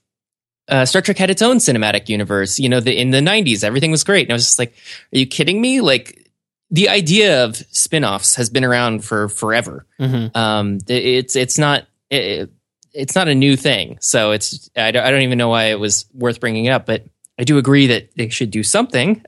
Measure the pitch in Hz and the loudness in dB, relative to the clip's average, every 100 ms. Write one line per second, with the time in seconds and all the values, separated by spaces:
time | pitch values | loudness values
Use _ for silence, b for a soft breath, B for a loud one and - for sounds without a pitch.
0 | _ _ _ _ _ _ - 135 131 190 | _ _ _ _ _ _ -2 0 2 2
1 | 185 196 190 190 226 254 - 117 107 101 | 0 0 0 2 2 2 2 0 0 -2
2 | - 104 98 101 98 - 131 127 120 113 | -2 -4 -2 -2 -2 -2 0 0 0 0
3 | 123 135 151 214 170 104 104 127 160 160 | 2 2 2 2 0 0 0 0 0 0
4 | - 196 123 117 117 - 123 B B B | 2 2 2 0 0 0 -2 B B B
5 | B 135 131 - 151 196 247 262 190 127 | B -2 -2 0 -2 0 0 0 2 0
6 | - - _ _ _ _ _ 160 202 202 | -2 -18 _ _ _ _ _ 0 2 2
7 | 156 202 208 143 120 107 - - - 160 | 2 2 4 4 0 -2 -8 -4 -2 0
8 | 120 98 - - 117 127 127 123 120 107 | -2 -2 -2 -2 -2 0 0 2 0 -2
9 | 107 107 107 - 107 113 92 69 - _ | -4 -4 -4 -4 -2 -2 -2 -10 -20 _
10 | 131 127 113 117 110 107 101 98 98 123 | -2 -2 -4 -2 0 0 -2 -4 -2 -2
11 | 110 127 123 131 131 - 147 143 - _ | 0 0 0 -2 -2 0 0 0 -4 _
12 | _ 139 98 87 95 - _ _ _ 147 | _ -4 -4 -6 -8 -12 _ _ _ -10
13 | 135 190 175 135 139 131 147 113 67 - | -4 0 2 2 4 2 2 -2 -4 -6
14 | - 120 107 107 - - - 120 113 120 | -2 0 2 0 -4 -10 -10 -2 0 0
15 | 123 135 131 123 120 113 110 107 104 101 | 2 2 2 2 2 2 2 0 -2 -4
16 | - 131 120 113 120 110 120 127 - 110 | -6 -4 -4 -2 -4 -2 0 -2 -2 -6
17 | - _ _ - 123 147 127 139 135 113 | -6 _ _ -8 0 2 4 4 4 2
18 | 110 - 113 - 117 107 104 202 254 127 | -2 -8 -6 -4 -4 -4 0 0 0 0
19 | 127 110 | 0 -2